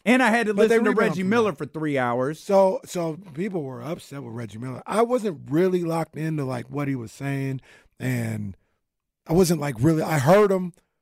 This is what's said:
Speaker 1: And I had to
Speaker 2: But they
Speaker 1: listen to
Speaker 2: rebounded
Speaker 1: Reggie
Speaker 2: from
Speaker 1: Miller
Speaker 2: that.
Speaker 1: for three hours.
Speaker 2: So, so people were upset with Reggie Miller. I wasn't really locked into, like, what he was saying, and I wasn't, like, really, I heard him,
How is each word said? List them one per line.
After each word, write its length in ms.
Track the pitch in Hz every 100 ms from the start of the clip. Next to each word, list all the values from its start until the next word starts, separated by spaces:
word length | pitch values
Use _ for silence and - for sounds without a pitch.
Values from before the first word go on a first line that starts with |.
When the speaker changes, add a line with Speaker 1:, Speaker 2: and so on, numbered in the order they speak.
Speaker 1:
And 180 | 196 254
I 60 | 240
had 180 | 233 214
to 60 |
Speaker 2:
But 140 | 202 220
they 80 | 226
Speaker 1:
listen 60 |
to 60 | 214
Speaker 2:
rebounded 200 | 202 190
Speaker 1:
Reggie 100 | 175
Speaker 2:
from 80 | 190
Speaker 1:
Miller 200 | 233 214
Speaker 2:
that. 60 | 151
Speaker 1:
for 80 | 147
three 300 | 160 151 135
hours. 400 | 123 123 131 156
Speaker 2:
So, 400 | - 196 190 240
so 320 | - 180 165 156 196
people 280 | 139 202 180
were 180 | 135 123
upset 400 | 127 165 - 139
with 120 | 120
Reggie 240 | 117 113 110
Miller. 240 | 131 123 -
I 140 | 202
wasn't 380 | 240 247 208 139 120
really 320 | 151 185 180
locked 340 | 165 165 156 147
into, 280 | 160 156
like, 240 | 131 123 123
what 180 | 139 139
he 60 |
was 160 | 131 113
saying, 500 | - 139 139 135 131 - - _ -
and 580 | 127 120 113 110 101 - _ _ _ _ _ _ -
I 60 |
wasn't, 260 | 165 175 165
like, 140 | 143 110
really, 220 | 151 156
I 160 | 143 156
heard 320 | 131 202 208
him, 200 | 190 180 - _ _